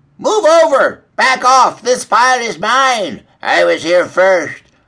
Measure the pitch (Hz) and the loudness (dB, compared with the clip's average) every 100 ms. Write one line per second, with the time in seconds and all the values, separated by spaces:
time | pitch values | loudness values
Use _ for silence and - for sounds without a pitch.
0 | _ - 214 427 302 330 320 269 156 104 | _ -8 -4 0 2 4 4 2 0 -4
1 | _ - 233 262 254 262 214 - 240 254 | _ -2 -2 0 2 2 2 -2 -4 -4
2 | - 214 254 254 233 160 208 247 269 240 | -2 0 2 0 -4 -6 -4 0 0 -2
3 | 175 104 - _ - - 175 165 160 175 | -6 -10 -18 _ -4 0 0 -2 -2 -2
4 | 156 - 190 185 139 - _ _ | -2 0 0 0 -4 -12 _ _